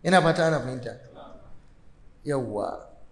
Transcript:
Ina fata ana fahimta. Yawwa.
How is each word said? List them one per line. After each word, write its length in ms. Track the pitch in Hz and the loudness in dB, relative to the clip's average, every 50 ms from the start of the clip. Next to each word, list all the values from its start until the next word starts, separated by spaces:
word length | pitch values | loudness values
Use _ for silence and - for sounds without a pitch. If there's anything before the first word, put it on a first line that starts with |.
| - | 2
Ina 160 | 165 185 180 | 6 6 6
fata 260 | 160 165 160 175 160 | 6 6 4 4 4
ana 120 | 165 156 143 120 | 2 2 2 -2
fahimta. 320 | 127 131 123 113 113 110 - - - - - - - - - - - - - - - - - - - - - - - - - - | -4 -8 -8 -8 -10 -12 -12 -18 -20 -20 -20 -20 -18 -20 -20 -18 -18 -18 -18 -18 -20 -20 -20 -20 -20 -20 -20 -20 -20 -20 -12 -6
Yawwa. 640 | 147 143 135 123 110 104 104 95 90 - - - - - - - - | -4 -2 -2 -2 -4 -4 -4 -4 -4 -6 -10 -14 -18 -18 -20 -20 -20